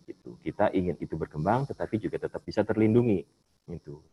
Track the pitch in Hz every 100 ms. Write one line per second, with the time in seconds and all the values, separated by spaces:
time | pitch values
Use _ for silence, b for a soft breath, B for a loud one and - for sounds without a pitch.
0 | - - - - 80 - 104 95 90 76
1 | - 80 78 76 85 123 139 - 87 107
2 | 85 80 78 - - 107 104 107 110 117
3 | 120 90 - _ _ _ - 82 - 73
4 | -